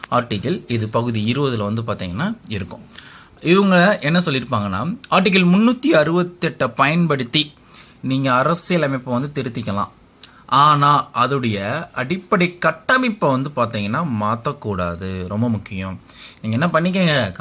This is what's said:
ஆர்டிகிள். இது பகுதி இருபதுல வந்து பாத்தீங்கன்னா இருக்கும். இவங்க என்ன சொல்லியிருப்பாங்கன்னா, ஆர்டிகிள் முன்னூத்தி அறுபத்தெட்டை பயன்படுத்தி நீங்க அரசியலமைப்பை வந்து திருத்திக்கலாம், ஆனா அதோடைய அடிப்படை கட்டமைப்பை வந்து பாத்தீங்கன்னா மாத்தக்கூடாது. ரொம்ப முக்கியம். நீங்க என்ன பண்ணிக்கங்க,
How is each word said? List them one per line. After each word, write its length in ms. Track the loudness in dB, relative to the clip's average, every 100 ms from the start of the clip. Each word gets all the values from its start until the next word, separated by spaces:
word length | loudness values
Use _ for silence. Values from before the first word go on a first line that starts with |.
| -2
ஆர்டிகிள். 520 | -2 -2 -4 -4 -6 -4
இது 220 | -4 -2
பகுதி 440 | -2 -2 -2 -2
இருபதுல 400 | 0 0 -2 -2
வந்து 80 | -4
பாத்தீங்கன்னா 540 | -4 -6 -6 -4 -4 -6 -8
இருக்கும். 340 | -8 -8 -12 -18 -20 -20 -20 -20 -8
இவங்க 580 | 2 4 6 4 4 2
என்ன 180 | 0 0
சொல்லியிருப்பாங்கன்னா, 760 | 0 -2 -2 -2 -2 -2 -4 -6 -2
ஆர்டிகிள் 340 | 2 4 4 4
முன்னூத்தி 440 | 4 4 2 2
அறுபத்தெட்டை 720 | 4 4 2 0 -4 -6 -2 -4
பயன்படுத்தி 840 | 2 2 2 2 0 0 -2 -2 -10 -20 -20 -20 -10
நீங்க 320 | -4 0 2
அரசியலமைப்பை 800 | 2 2 0 0 0 0 -2 -4
வந்து 280 | -4 -4 -6
திருத்திக்கலாம், 480 | -6 -6 -6 -4 -6 -10 _ _ -20 -20 0
ஆனா 640 | 4 6 6 4 4 0
அதோடைய 760 | -2 0 0 0 -2 -4 -6 -8
அடிப்படை 680 | -8 -6 -6 -2 0 0 0
கட்டமைப்பை 720 | -2 0 0 2 2 0 0
வந்து 200 | 0 -2 -2
பாத்தீங்கன்னா 500 | -2 -2 -4 -4 -2 -2
மாத்தக்கூடாது. 1080 | -2 -2 -4 -6 -6 -4 -4 -4 -6 -6 -6
ரொம்ப 220 | -2 0
முக்கியம். 500 | -2 -4 -8 -8 -10 -16 -20 -20 -10
நீங்க 160 | -4 -2
என்ன 80 | 0
பண்ணிக்கங்க, 680 | 0 0 2 2 2 -2 -4